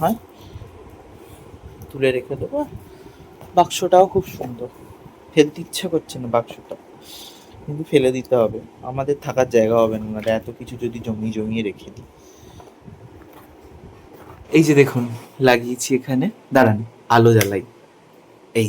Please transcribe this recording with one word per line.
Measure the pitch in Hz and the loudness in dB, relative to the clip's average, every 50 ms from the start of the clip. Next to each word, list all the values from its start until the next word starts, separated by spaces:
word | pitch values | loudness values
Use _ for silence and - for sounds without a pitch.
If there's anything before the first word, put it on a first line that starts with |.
হয়। | 156 175 226 - - - - - - - - - - - - - - - - - - - - - - - - - - - - - - - - - - - | 0 -2 -2 -4 -6 -14 -20 -20 -20 -20 -20 -20 -20 -20 -20 -20 -20 -20 -20 -20 -20 -20 -20 -20 -20 -20 -20 -20 -20 -20 -20 -20 -20 -20 -20 -20 -20 -18
তুলে | - 139 135 131 127 | -6 -2 0 0 0
রেখে | 127 123 - 139 - | 0 -4 -6 -8 -10
দেবো। | - - 277 294 294 - - - - - - - - - - - - - - - - - - | -8 -6 -6 -6 -6 -6 -10 -16 -20 -20 -20 -20 -20 -20 -20 -20 -20 -20 -20 -20 -20 -2 0
বাক্সটাও | 180 175 - - - 185 170 - 180 190 185 - | 0 0 0 -2 -4 -2 2 4 4 4 4 2
খুব | 196 180 - - | -2 -4 -4 -8
সুন্দর, | - - 127 120 113 123 120 - - - - - - - - - - - - - | -14 -12 -12 -12 -12 -14 -14 -14 -18 -20 -20 -20 -20 -20 -20 -20 -20 -20 0 2
ফেলতে | 160 147 151 151 - 165 | 2 2 2 0 -6 -14
ইচ্ছে | - - - - 180 165 | -12 -10 -10 -6 -4 -4
করছে | 156 - - - 131 123 | -4 -6 -6 -10 -12 -6
না | 117 117 | -4 -2
বাক্সটা, | 117 117 - - - - - - - - - - - - - - - - - - - - - - - - | -2 -2 -4 -10 -20 -18 -18 -18 -18 -18 -20 -20 -20 -20 -20 -20 -20 -20 -20 -20 -20 -20 -20 -20 -18 -12
কিন্তু | - 147 151 160 - | -12 -10 -10 -4 0
ফেলে | 170 143 127 131 127 | 2 2 2 2 0
দিতে | 127 123 - 131 123 113 | -2 -2 0 2 2 2
হবে, | 104 107 117 - - - - - 123 | 0 -2 -6 -12 -16 -20 -16 -14 -10
আমাদের | 131 135 135 143 143 143 - | -8 -6 -4 -4 -4 -6 -6
থাকার | 139 120 127 127 127 120 | -4 -2 0 0 2 4
জায়গা | 117 110 110 117 117 113 | 2 4 4 4 2 2
হবে | 113 110 110 | 2 0 -4
না, | 107 107 107 | -8 -8 -10
নাহলে | 107 104 113 110 110 | -6 -4 -2 -2 -2
এত | - - 120 - | -4 -8 -14 -16
কিছু | 123 - 127 120 123 | -16 -16 -10 -8 -8
যদি | 117 113 120 110 | -8 -8 -8 -8
জমিয়ে | 117 110 107 110 110 110 | -8 -8 -6 -6 -6 -6
জমিয়ে | 110 107 107 110 113 107 101 | -6 -6 -4 -4 -4 -4 -6
রেখে | 90 - - - - | -8 -10 -14 -20 -20
দিই। | - - - _ - - - - - - - - - - - - _ - - - - - - - - - - - - - - - - - - - - - - - - - - - - - - - - - - - | -20 -20 -20 _ -20 -20 -20 -20 -20 -20 -20 -20 -20 -20 -20 -20 _ -20 -20 -20 -20 -20 -20 -20 -20 -20 -20 -20 -20 -20 -20 -20 -20 -20 -20 -20 -20 -20 -20 -20 -20 -20 -20 -20 -20 -20 -20 -20 -20 -8 0 2
এই | 160 160 | 4 4
যে | 151 151 143 | 6 6 6
দেখুন | 139 139 - 127 120 120 117 113 - - - - 135 131 | 6 4 2 -2 -4 -4 -6 -12 -16 -18 -6 0 4 4
লাগিয়েছি | 123 117 120 120 123 123 - - 135 127 | 4 4 2 -2 -6 -6 -4 -2 -2 -2
এখানে, | 127 - 131 127 151 208 - - - - - | -2 -2 -2 -2 -2 -2 -4 -8 -10 0 4
দাঁড়ান | 135 127 113 107 104 113 - - - - - 120 | 4 4 6 4 0 -2 -8 -14 -18 -4 2 4
আলো | 117 113 117 117 | 6 6 6 6
জ্বালাই। | 110 98 101 104 95 - - - _ - _ _ _ _ _ _ - _ _ - _ _ _ - 117 | 6 4 2 0 -4 -6 -10 -14 _ -20 _ _ _ _ _ _ -20 _ _ -20 _ _ _ -4 -2
এই | 113 | -2